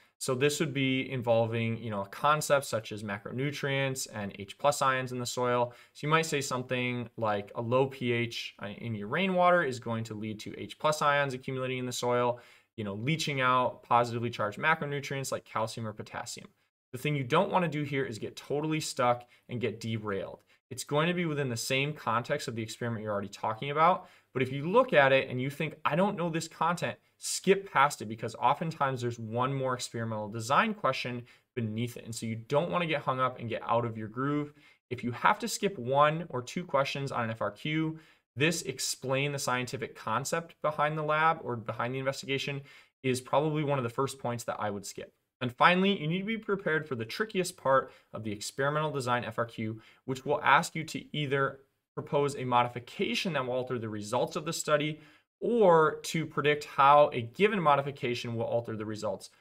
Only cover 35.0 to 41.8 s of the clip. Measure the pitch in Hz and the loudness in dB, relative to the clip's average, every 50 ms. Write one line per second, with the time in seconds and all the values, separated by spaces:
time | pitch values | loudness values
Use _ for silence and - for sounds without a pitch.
35 | - 123 117 - - 175 - - 247 214 - - 202 190 196 127 117 123 135 139 | -4 -6 -4 4 4 4 4 4 -2 -6 -4 -2 -2 -2 -2 -2 -2 2 6 6
36 | 147 151 156 165 175 - - 123 120 - - 185 175 - - 135 139 - - 139 | 6 6 4 0 -6 -6 -6 -8 -6 -6 -6 -8 -6 0 2 2 2 2 0 -4
37 | 139 135 - 120 117 110 110 - 107 101 - - - 156 151 156 160 156 160 160 | -4 -4 -2 -2 -2 -4 -2 -4 -4 -4 -4 -4 -4 -2 0 0 0 -2 -4 -8
38 | - _ _ _ _ _ - 120 147 170 170 170 - - 131 - - - - - | -14 _ _ _ _ _ -2 0 0 0 0 -2 -4 -6 -6 -6 -4 -6 -6 -6
39 | - 127 131 135 143 147 143 139 - 131 123 123 123 123 - 123 - - - - | -2 0 0 0 0 0 -2 -2 -2 -2 0 -2 -2 -4 -6 -8 -8 -8 -10 -10
40 | - 113 110 120 139 - 175 165 170 - - - - 151 151 151 147 151 156 156 | -6 -2 -2 -2 -2 -2 -4 -4 -4 -6 -14 -4 -4 -4 0 0 0 0 0 -2
41 | 147 147 151 156 160 160 165 160 - 123 120 113 104 - 117 - | 0 0 2 4 4 4 2 2 -2 -6 -6 -6 -6 -8 -6 -4